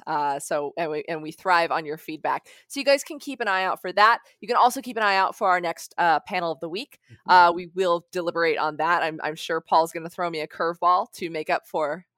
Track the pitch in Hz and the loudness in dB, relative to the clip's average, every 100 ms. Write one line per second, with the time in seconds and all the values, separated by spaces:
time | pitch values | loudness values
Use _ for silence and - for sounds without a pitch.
0 | - 151 143 143 - 151 143 160 160 151 | -6 -2 -2 -4 -4 -4 -4 -4 -4 -6
1 | - 160 156 - 190 170 170 156 151 160 | -6 -8 -8 -6 2 2 2 -2 -4 -10
2 | - 156 143 139 - - _ 277 269 285 | -12 -8 -4 -4 -8 -20 _ -4 0 0
3 | - 294 285 254 214 190 185 160 185 185 | 0 -12 -12 -6 -2 0 0 -2 -2 4
4 | 214 - - _ 208 233 247 262 247 220 | 4 4 -4 _ -2 4 4 2 -8 -2
5 | 208 190 185 - 196 180 170 - - - | 0 2 0 0 0 2 0 -6 -10 0
6 | 170 151 - 180 165 156 165 185 - _ | 2 2 -2 -4 -4 -6 -8 -10 -12 _
7 | _ - - 180 175 175 175 180 185 175 | _ -12 4 6 8 4 -4 -2 0 0
8 | - 185 170 170 165 95 151 151 160 170 | -2 -6 -4 0 0 0 -2 -2 0 0
9 | 156 156 156 160 - 165 - 165 165 165 | 0 -4 -6 -6 -6 -6 2 2 2 -4
10 | 165 - 175 156 156 - 170 170 175 180 | -10 -6 -4 -4 -6 -4 -4 0 2 2
11 | 233 - 170 165 156 170 - 170 147 175 | 0 -8 -8 -6 -2 -4 -2 -4 -4 -4
12 | - | -10